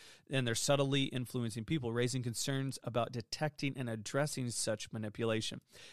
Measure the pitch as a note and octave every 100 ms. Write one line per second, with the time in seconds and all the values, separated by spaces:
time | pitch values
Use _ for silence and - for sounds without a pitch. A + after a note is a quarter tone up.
0 | - - - C3+ A#2+ A2+ - C#3+ C#3 C#3
1 | C3+ C3 B2 B2+ A#2 A#2 G#2+ D#3 A#2+ A#2
2 | A#2+ B2+ B2 A2+ - C3+ C3+ - - A#2
3 | A2+ B2 - - D3+ - C#3+ C3+ B2 A2+
4 | G#2+ C#3 D3 - B2 - - A2 - A2+
5 | G#2+ G#2 A2+ A2 A2 - - - -